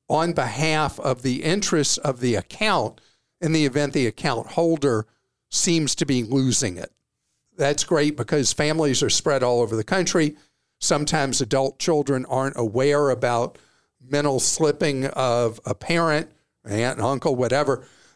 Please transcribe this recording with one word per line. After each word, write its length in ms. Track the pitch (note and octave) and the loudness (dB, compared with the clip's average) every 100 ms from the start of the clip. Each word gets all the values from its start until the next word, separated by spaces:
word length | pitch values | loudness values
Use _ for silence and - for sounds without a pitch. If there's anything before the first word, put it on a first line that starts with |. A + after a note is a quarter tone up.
| - | -4
on 240 | D3+ E3+ | 0 0
behalf 680 | E3 A#2+ B2 D#3 D#3 D3 - | 0 -2 -2 0 0 0 -2
of 240 | C#3 A#2+ | -4 -2
the 220 | C3 B2+ | -2 -2
interests 520 | D#3 G3+ - E3 C#3 - | 0 0 0 0 0 -2
of 200 | D3+ B2 | -2 -2
the 160 | B2 | 0
account 680 | G#2 - - G#3+ E3+ G#2+ - _ _ _ - | -2 -4 -4 0 0 -2 -8 _ _ _ -6
in 120 | E3 | 0
the 120 | D#3+ | 2
event 280 | C#3+ C#3 C#3+ | 2 0 0
the 160 | D3 A#2 | 0 -2
account 400 | - D3+ A#2 - | -2 -4 -4 -4
holder 580 | - E3+ D#3+ C#3 A2 - _ _ _ - | 0 2 2 2 0 -2 _ _ _ -6
seems 460 | - F#3 E3 C#3+ | -2 2 2 0
to 100 | - | -2
be 200 | D3 B2+ | 0 0
losing 520 | G#2+ C3+ C3 G#2+ G#2+ F2 | 0 0 2 0 -2 -6
it. 140 | - _ _ _ _ _ _ - | -12 _ _ _ _ _ _ -2
That's 280 | C#3+ D3 | 0 0
great 320 | - D#3+ D3+ D3+ | 0 2 0 -2
because 360 | A2 D3+ B2+ | -2 0 0
families 500 | - D3 D#3+ D3 A#2+ | 0 0 2 0 2
are 80 | D3 | 0
spread 320 | - D#3+ C3+ | 0 0 0
all 180 | B2 A#2+ | 2 2
over 160 | A2 A2+ | 0 -2
the 80 | |
country. 500 | - F#3+ F3+ F3+ D3+ D3 _ _ _ - | -2 0 0 0 0 -4 _ _ _ -6
Sometimes 600 | - D3+ D3 D#3 C#3 A2+ | 0 0 0 0 0 -2
adult 380 | A#2 C3+ C3+ - | 0 0 0 -2
children 460 | - D3+ C#3 C3+ | 0 0 2 -2
aren't 340 | B2+ C3 C3+ B2 | 0 -2 -2 -2
aware 520 | A2+ A#2 C#3 D3 C#3 | -2 2 2 4 2
about 480 | A#2+ B2 A#2+ B2 - _ _ _ _ | 2 0 0 -2 -6 _ _ _ _
mental 380 | B2+ C#3+ D3 C3 | -4 0 2 2
slipping 680 | - - D#3 D3 E3 C3+ C3+ | 0 0 0 2 0 0 -2
of 540 | - B2+ A#2+ A#2 A2 | 0 0 2 0 -2
a 100 | - | -8
parent, 560 | - - E3+ E3 D3+ D#3+ _ _ _ | -6 -2 0 2 0 -4 _ _ _
aunt 320 | A2 G#2 B2 A#2 | -6 -2 -2 0
and 100 | A#2 | -2
uncle, 300 | C3+ D#3+ B2+ | 0 -2 0
whatever. 500 | A#2+ C3+ C#3 B2 - _ _ | 0 0 0 -2 -4 _ _